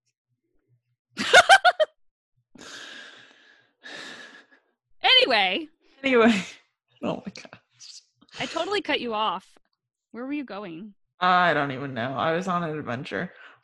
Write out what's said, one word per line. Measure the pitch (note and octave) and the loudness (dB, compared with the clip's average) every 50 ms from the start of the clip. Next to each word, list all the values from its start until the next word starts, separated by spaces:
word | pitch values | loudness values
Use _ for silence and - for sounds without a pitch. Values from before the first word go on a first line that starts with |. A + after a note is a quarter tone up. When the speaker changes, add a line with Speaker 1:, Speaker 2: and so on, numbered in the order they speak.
| _ _ _ _ _ _ _ _ _ _ _ _ _ _ _ _ _ _ _ _ _ _ _ | _ _ _ _ _ _ _ _ _ _ _ _ _ _ _ _ _ _ _ _ _ _ _
Speaker 1:
<laughs> | - - - - - - - F5+ - - F5+ - - D#5 - _ _ _ _ _ _ _ _ _ _ _ _ - - - - - - - - - - - - - - - - _ _ _ _ _ _ _ _ _ _ - - - - - - - - - - - - - _ _ _ _ _ _ _ _ _ _ _ - | -10 0 6 6 8 8 10 8 6 6 4 2 2 0 -2 _ _ _ _ _ _ _ _ _ _ _ _ -20 -20 -20 -18 -18 -18 -18 -18 -18 -20 -20 -20 -20 -20 -20 -20 _ _ _ _ _ _ _ _ _ _ -20 -20 -18 -18 -16 -18 -18 -18 -20 -20 -20 -20 -20 _ _ _ _ _ _ _ _ _ _ _ 2
Anyway. | F#4 B4+ B4+ B4 G#4+ B3 A3 G3 F#3 F#3 - E4 - _ _ _ _ _ _ C4+ | 4 4 6 4 4 4 2 2 0 -2 -4 -8 -10 _ _ _ _ _ _ -2
Speaker 2:
Anyway. | C4+ C4 A#3+ A3+ A#3+ A3+ G3 F3+ - | 2 4 6 6 6 4 2 -2 -8
<laughs> | - - _ _ _ _ _ _ _ _ - | -12 -20 _ _ _ _ _ _ _ _ -8
Oh | G#3+ E3 - - | -6 -6 -8 -10
my | - - | -14 -18
gosh. | - - - - - _ _ _ _ - - - - - _ _ _ _ _ - - | -18 -20 -20 -20 -20 _ _ _ _ -20 -20 -20 -20 -20 _ _ _ _ _ -12 -10
Speaker 1:
I | A#3+ | -10
totally | - - E4 E4 F4+ G4+ G4+ | -8 -6 -6 -6 -4 -4 -4
cut | D#4 - D4 B3 | -4 -2 -4 -4
you | - A#3+ A3 | -4 -4 -6
off. | G#3 A3 G#3+ F3 F3+ - _ _ _ _ _ _ _ _ _ _ _ _ _ | -4 -4 -4 -4 -6 -10 _ _ _ _ _ _ _ _ _ _ _ _ _
Where | - A3 B3 | -16 -14 -12
were | C4 C#4+ | -10 -8
you | D4 C#4+ | -10 -10
going? | A#3+ G#3 F#3+ G#3+ F#3+ E3 D#3+ G3 G#3+ G3+ _ _ _ _ - | -10 -12 -14 -14 -14 -14 -14 -16 -16 -20 _ _ _ _ -2
Speaker 2:
I | F3+ F3+ F#3 F3+ F3+ F3 | 0 2 4 4 4 4
don't | D#3 D3 C#3+ C#3+ | 2 0 -2 -2
even | C3 C3 C#3 C#3 C3 | -4 -6 -8 -8 -6
know. | A#2+ A2+ C3 C#3 | -6 -6 -6 -4
I | B2+ - D#3+ D#3+ | -4 -2 -2 -2
was | E3+ F#3 F#3+ | -2 -4 -4
on | F3+ F3 | -4 -4
an | F3 D#3+ D#3 D3+ | -4 -6 -6 -8
adventure. | C3+ - A#2+ A#2+ D3+ - - - E3+ F#3 - - - - - _ | -8 -8 -8 -8 -8 -8 -8 -8 -8 -8 -10 -16 -20 -20 -20 _